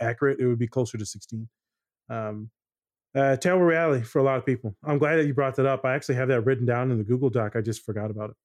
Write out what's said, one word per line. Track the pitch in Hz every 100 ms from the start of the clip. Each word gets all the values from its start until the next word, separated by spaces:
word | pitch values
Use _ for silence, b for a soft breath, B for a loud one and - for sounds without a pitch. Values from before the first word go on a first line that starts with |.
accurate, | 117 117 139 135
it | 123
would | 117
be | 117
closer | 131 117 110
to | 104
sixteen. | 104 - 113 113 _ _ _ _ _ -
Um, | 113 110 107 110 _ _ _ _ _ _
uh, | 135 139 131
terrible | 180 185
reality | 175 165 165 135
for | 113 147
a |
lot | 135 131
of | 127
people. | 120 110 -
I'm | 147 147
glad | 147 160
that | 151
you |
brought | 135 135 131
that | 135
up. | 131
I | 131
actually | 139 - 127
have | 131
that | 127
written | 113 131 120
down | 120 131
in | 117
the |
Google | 104 127 135
Doc. | 120 104 117
I |
just | 110 110
forgot | - 104 107
about | 107 107
it. | -